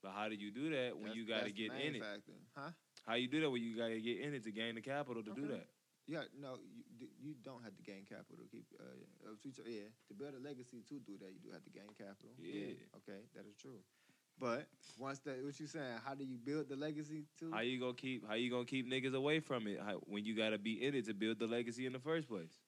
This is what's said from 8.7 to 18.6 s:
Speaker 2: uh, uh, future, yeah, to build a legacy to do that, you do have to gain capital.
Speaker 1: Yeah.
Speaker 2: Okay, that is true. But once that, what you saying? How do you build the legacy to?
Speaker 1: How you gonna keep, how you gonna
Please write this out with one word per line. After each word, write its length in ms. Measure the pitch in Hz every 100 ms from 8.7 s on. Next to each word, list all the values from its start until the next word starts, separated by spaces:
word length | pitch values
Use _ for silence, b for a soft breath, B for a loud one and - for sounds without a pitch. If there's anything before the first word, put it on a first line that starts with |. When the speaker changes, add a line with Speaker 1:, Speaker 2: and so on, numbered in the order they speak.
| -
Speaker 2:
uh, 40 | 64 64 - - -
uh, 60 | 107
future, 220 | 139 131 113
yeah, 240 | 113 101 113 _
to 60 |
build 220 | 101 143 135
a 40 |
legacy 420 | 139 131 123 123 -
to 120 | 143
do 180 | 110 98
that, 160 | 95
you 60 | 92
do 80 | -
have 120 | 87
to 60 | -
gain 200 | - 101 107
capital. 340 | 101 98 110 127
Speaker 1:
Yeah. 360 | 85 101 98 - - 98
Speaker 2:
Okay, 160 | - 98 120 -
that 100 | 101
is 100 | 104
true. 220 | 135 117 92 b b b b -
But 280 | 127 117 147 - - 107
once 200 | 135 135
that, 220 | 147 131
what 160 | 139 139
you 80 | 151
saying? 300 | 156 135 113 123
How 80 |
do 100 | 139
you 140 | 135 123
build 320 | 120 151 135
the 60 | 135
legacy 480 | 151 151 151 156 151 -
to? 120 | 160
Speaker 1:
How 80 | 110
you 180 | 120 127
gonna 140 | 127 123
keep, 300 | 131 123 107
how 100 | 107
you 140 | 123
gonna 140 | 123